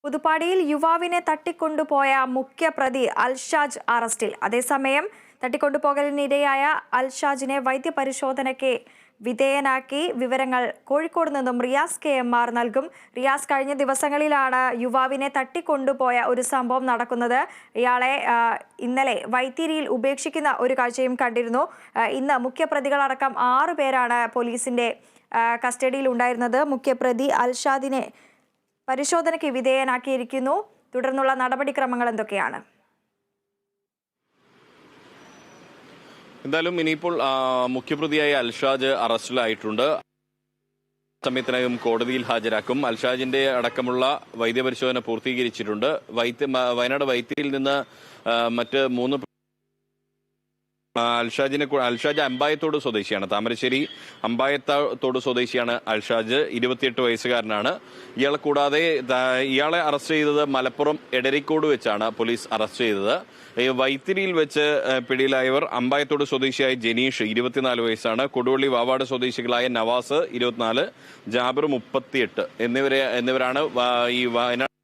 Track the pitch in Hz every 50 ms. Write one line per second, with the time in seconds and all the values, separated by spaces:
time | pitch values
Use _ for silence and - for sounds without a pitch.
0 | - 294 277 302 302 320 311 320 330 349 381 381 349 285 302 294 311 330 330 339
1 | 349 349 349 349 349 - 311 302 - 339 339 - 320 320 311 302 311 302 302 277
2 | 277 269 269 269 262 254 254 262 254 262 _ - 330 320 311 302 269 262 254 269
3 | 247 - - - - 247 262 262 - - - 311 294 285 - - - - 233 233
4 | 226 226 - - 226 196 - - - 196 220 240 254 - 294 269 269 269 269 294
5 | 339 427 - - - - _ _ - 254 240 294 - 285 277 294 294 285 285 285
6 | 285 294 285 285 285 269 285 285 285 285 269 269 277 294 311 285 - _ - 254
7 | 254 269 262 - - 285 277 254 269 262 269 277 254 262 262 269 269 330 320 -
8 | 269 262 262 - 294 262 269 269 269 262 262 262 269 262 247 - - - - -
9 | - _ _ _ 208 233 247 220 269 269 269 285 277 269 262 262 262 - 269 285
10 | 320 349 - 233 254 247 247 262 262 254 254 254 247 233 - - _ - 269 294
11 | 320 330 - 349 330 320 285 277 262 254 247 247 240 254 262 277 320 - - -
12 | - 311 277 262 247 240 240 240 240 240 233 240 240 240 208 269 277 339 - -
13 | - - _ 247 254 269 269 285 285 - 294 269 269 277 285 262 277 262 269 269
14 | - 294 285 294 302 302 294 277 269 262 254 254 254 254 254 240 240 254 233 262
15 | 262 262 269 262 277 277 277 277 262 262 - 349 339 - 302 277 262 269 277 254
16 | 262 254 247 240 233 - 247 240 247 - - 262 247 233 254 262 262 254 240 226
17 | 240 233 254 240 240 240 247 262 320 - - - - _ _ 220 240 247 247 247
18 | 254 262 277 285 - 226 240 233 233 233 220 - - _ _ - - 240 247 262
19 | 269 269 233 180 - 220 226 247 254 269 262 - 330 311 311 311 294 - 247 247
20 | 220 269 277 269 - 320 - 320 302 294 247 - 240 254 262 254 247 240 233 -
21 | 262 254 254 247 277 240 226 240 240 233 233 254 302 320 - - - - _ -
22 | 226 214 - 269 262 285 285 254 240 262 254 - 330 311 311 294 254 277 285 285
23 | 277 269 262 269 269 269 226 - 247 247 247 262 294 339 349 311 285 269 262 262
24 | 247 240 240 240 233 226 233 247 240 233 226 240 - 262 240 240 240 233 - -
25 | _ - _ - _ _ - 233 233 233 233 233 - 247 240 254 262 254 254 277
26 | 269 262 247 233 247 247 247 233 240 240 233 262 302 294 277 240 - 277 254 247
27 | 254 254 247 226 269 285 - - 240 247 254 247 - 294 269 277 262 277 262 262
28 | - - - - - - _ _ _ _ _ _ _ _ _ _ _ - 262 254
29 | 285 277 349 339 320 330 330 320 320 294 247 254 233 262 262 269 269 262 247 254
30 | 247 277 269 254 240 240 - 262 254 262 302 403 415 - _ _ _ _ - 254
31 | 254 262 262 269 269 269 269 254 254 254 262 254 277 277 262 294 269 247 247 240
32 | 240 240 226 214 214 - 202 196 165 113 - - - _ _ _ _ _ _ _
33 | _ _ _ _ _ _ _ _ _ _ _ _ _ _ _ _ _ _ _ _
34 | _ _ _ _ _ _ _ _ _ _ _ _ _ _ _ - - - - -
35 | - - - - - - - - - - - - 175 - - - - - - -
36 | - - - - - - - - - 131 143 165 160 175 180 170 160 160 160 151
37 | 165 175 170 135 123 135 135 131 131 131 127 127 127 127 127 131 123 - 151 143
38 | 156 156 151 156 147 147 143 135 120 120 113 - - 135 135 131 131 135 135 104
39 | 117 117 113 110 - - 123 127 120 113 110 - - 107 110 110 127 151 156 -
40 | - _ _ _ _ _ _ _ _ _ _ _ _ _ _ _ _ _ _ _
41 | _ _ _ _ - 139 127 131 120 127 123 127 127 123 123 117 - 120 113 113
42 | 120 120 127 131 120 113 120 117 107 113 110 107 104 - 127 139 143 123 117 113
43 | - 123 127 127 131 131 127 135 135 135 131 123 120 120 117 - 127 123 123 127
44 | 127 131 147 - - - - 113 117 113 113 127 127 131 123 - 131 127 127 123
45 | 117 - 113 113 - 131 127 123 123 120 - - 110 104 107 104 117 143 156 -
46 | - - 107 120 120 120 117 - 143 139 131 127 127 123 123 120 123 123 135 143
47 | 143 135 127 123 120 - - 143 147 143 135 135 135 139 139 143 - - - -
48 | - - - - - - 117 117 117 117 117 120 120 - - 139 135 131 123 123
49 | 123 127 143 135 123 _ _ _ _ _ _ _ _ _ _ _ _ _ _ _
50 | _ _ _ _ _ _ _ _ _ _ _ _ _ _ _ _ _ _ _ 120
51 | 117 120 120 120 120 117 - - 139 135 135 143 147 135 143 139 127 123 120 113
52 | - 151 147 151 147 135 127 127 143 147 151 147 160 156 151 151 - 139 113 107
53 | 98 - 107 98 98 90 104 101 107 117 120 113 - 127 127 135 151 - - -
54 | - - - - - 110 120 117 131 139 143 143 - - 143 143 147 131 120 127
55 | - 131 127 131 - 135 123 123 127 117 - 123 120 120 120 120 - 110 110 107
56 | 104 - 120 113 113 110 123 143 151 - - 120 117 - 131 120 139 131 117 131
57 | 127 120 117 107 - 123 123 117 110 110 107 104 107 131 180 - - - - -
58 | - - - - 131 143 147 143 - 147 143 143 143 143 139 151 165 165 160 139
59 | 131 120 131 127 127 131 127 127 135 135 131 135 147 156 165 175 160 151 143 143
60 | - - 160 151 151 147 147 147 151 143 135 131 127 131 - - 147 147 151 143
61 | - - - 127 123 135 135 147 143 - 156 156 151 156 139 113 - 117 104 104
62 | 110 113 107 - 117 117 117 110 - - 113 107 107 107 - - 123 113 104 98
63 | 98 107 135 180 - - - - - - - 117 123 131 131 127 131 135 139 135
64 | - 185 190 190 196 190 180 160 156 147 - 151 147 147 151 143 - 131 131 131
65 | 120 120 131 127 135 135 135 131 127 131 131 143 156 - - 123 123 127 139 143
66 | 147 131 151 143 143 139 147 131 131 135 127 - 139 131 131 123 110 117 113 117
67 | 127 135 131 - 117 110 110 120 120 127 123 139 131 131 123 117 117 113 110 110
68 | - 120 110 117 135 139 - 131 123 127 131 131 135 139 127 120 120 127 131 131
69 | 135 120 135 127 127 131 120 - 120 123 123 120 123 127 123 117 110 113 120 123
70 | 120 - 139 156 180 - - 127 120 123 113 117 117 113 117 131 170 - - -
71 | - - - - - 101 110 123 123 127 127 139 151 151 139 123 - - - 135
72 | 127 - - 135 117 101 - - 95 - - - 117 120 120 135 139 135 135 135
73 | 135 127 117 123 120 127 131 131 127 127 127 139 156 - 101 123 123 123 123 120
74 | 120 120 123 123 123 120 117 120 120 123 120 120 131 - _ _